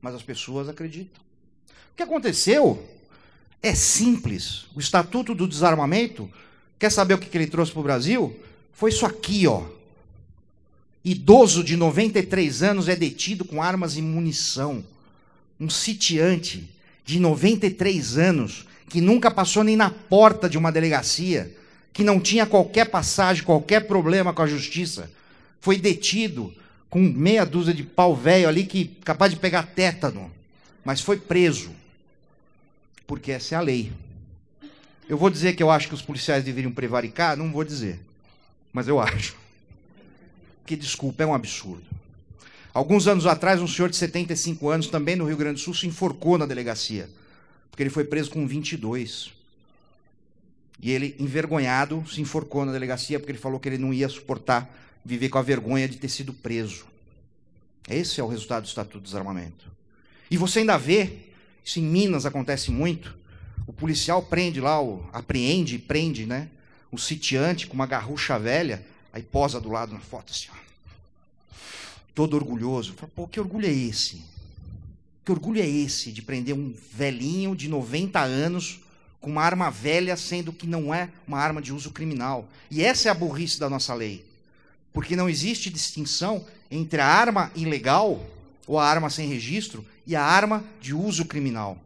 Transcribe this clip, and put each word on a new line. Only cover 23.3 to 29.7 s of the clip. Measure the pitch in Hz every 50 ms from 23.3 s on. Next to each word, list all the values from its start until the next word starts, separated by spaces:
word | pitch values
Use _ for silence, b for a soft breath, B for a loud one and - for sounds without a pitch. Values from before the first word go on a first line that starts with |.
| 190 160 -
qualquer | - 165 151 156 - 196 214 214
problema | 214 202 190 170 156 175 196 185 180 156
com | - 165
a |
justiça, | 151 147 143 - - - 170 180 170 - - 85 80 b b b b b b b b b b
foi | - 190 196
detido | 196 170 202 175 - - - - 208 226 214 160 123 110 92 85 b b b b b b b
com | - 175
meia | 190 185 131 117 147 180 214 226 190
dúzia | 160 139 175 175 165 170
de | 147 147
pau | - - - 180 180 156
velho | 127 117 156 180 185 180 160
ali | 156 170 196
que | 190 - 196 170 135 - - -
capaz | - 156 160 196 196 185
de | 160
pegar | - 185 - 180 165
tétano, | 165